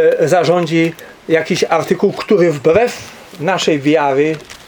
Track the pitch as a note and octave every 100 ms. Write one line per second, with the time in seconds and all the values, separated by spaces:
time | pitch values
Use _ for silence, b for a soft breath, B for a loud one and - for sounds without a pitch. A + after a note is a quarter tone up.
0 | D#3+ E3+ D#3 F3+ D#3 F3 D#3+ E3 E3 -
1 | B B - D#3+ D#3+ F3 - E3 D#3 F#3+
2 | G3+ - - G3+ F3 D3 D3+ F3+ A#3+ -
3 | - - - - D#3 F3 - D3+ C#3 D#3
4 | C#3 C3+ D3+ D3+ - -